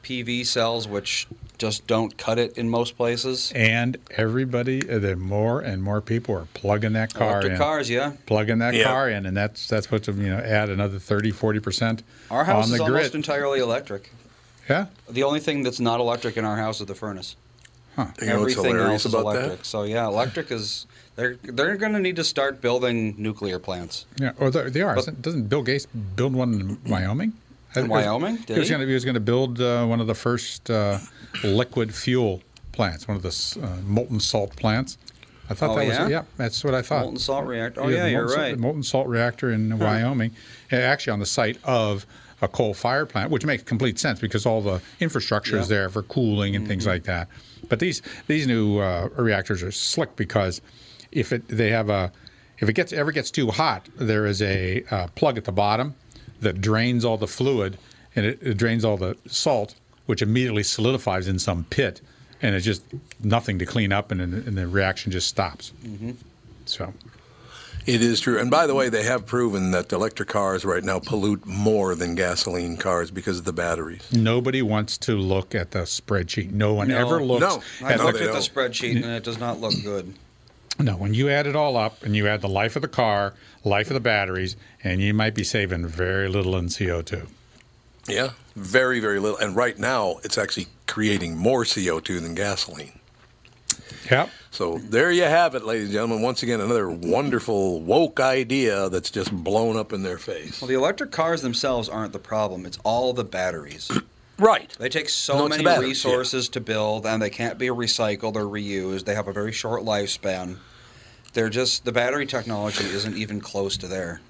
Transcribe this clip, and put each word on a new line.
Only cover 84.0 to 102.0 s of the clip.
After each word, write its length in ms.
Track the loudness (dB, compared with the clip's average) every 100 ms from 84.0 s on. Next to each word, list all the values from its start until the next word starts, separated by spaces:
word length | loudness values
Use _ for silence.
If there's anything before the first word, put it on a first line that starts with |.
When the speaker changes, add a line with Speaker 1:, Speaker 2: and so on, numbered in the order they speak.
Speaker 2:
batteries, 560 | 2 2 2 -2 -4 -6 -18 -8
and 180 | -2 0
you 100 | 2
might 220 | 2 2
be 100 | 0
saving 420 | -2 0 0 -2 -4
very 420 | -2 0 0 0
little 280 | 0 0 0
in 120 | -2
C 200 | -2 -2
O 100 | -2
two. 240 | -4 -8 -10 -18 -20 -20 -20 -20 -20 -20 -6
Speaker 3:
Yeah, 220 | -2 -2 -6 -18 -14
very, 420 | 2 2 4 2
very 220 | 0 0
little. 180 | 0 0
And 160 | -2 0
right 220 | 0 0
now, 380 | -2 0 0 -4
it's 120 | -4 -2
actually 300 | -2 -4 -8 -10 -8
creating 500 | -2 0 2 -2 0
more 280 | 2 2 2
C 240 | 0 0
O 100 | -2
two 180 | -2 -6
than 160 | -4
gasoline. 640 | -4 -2 -2 -6 -8 -16 -18 _ _ -20 _ -20 -20 -6 -6 -6 -16 2
Speaker 2:
Yep. 200 | 4 4 -4 -16
Speaker 3:
So 280 | -4 -2 -2
there 320 | 0 4 4
you 120 | 6
have 300 | 6 6 4
it, 100 | 0
ladies 200 | -2 -2 0
and 60 |
gentlemen. 260 | -2 0 0
Once 200 | 0 0
again, 180 | -2 0
another 300 | 2 2 2
wonderful 880 | -2 0 2 2 0 0 0 2 0
woke 400 | 4 4 4 4
idea 680 | 2 2 0 2 2 2 0
that's 220 | -2 -4
just 220 | -4 -4
blown 440 | -4 0 2 2 0
up 160 | -4
in 100 | -6
their 160 | -6 -6
face. 420 | -8 -8 -10 -10
Speaker 1:
Well, 80 | -2
the 60 |
electric 360 | 2 2 0 -6
cars 320 | -2 0 0
themselves 460 | -2 -2 0 -2 -2
aren't 240 | -6